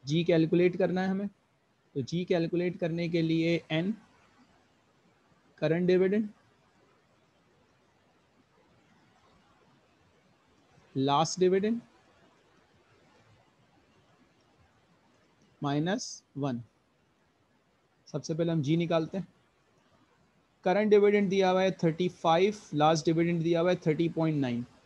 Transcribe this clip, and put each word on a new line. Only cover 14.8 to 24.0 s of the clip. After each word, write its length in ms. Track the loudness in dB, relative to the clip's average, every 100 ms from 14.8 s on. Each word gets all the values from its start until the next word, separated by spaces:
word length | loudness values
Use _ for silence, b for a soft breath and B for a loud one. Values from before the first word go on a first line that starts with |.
| _ _ _ _ _ _ _ _
minus 600 | -4 -2 -2 -4 -6 -16 _ -8
one। 240 | -6 -6 -10 _ _ _ _ _ _ _ _ _ _ _ _ _ _
सबसे 280 | -12 -8
पहले 180 | -4 -2
हम 100 | -2
जी 140 | 0 0
निकालते 420 | 0 -2 -2 -8
हैं। 80 | -10 _ _ _ _ _ _ _ _ _ _ _ _ _
Current 260 | -2 0 4
dividend 380 | 6 6 4 2
दिया 200 | 2 2
हुआ 120 | 2
है 80 | 0
थर्टी 380 | 0 -2 0 -4
फ़ाइव, 480 | -2 2 4 2 -2 -8
last 300 | 0 2 2
dividend 380 | 0 0 0 0
दिया 180 | 0 0
हुआ 100 | 0
है 60 | 0
थर्टी 320 | -2 0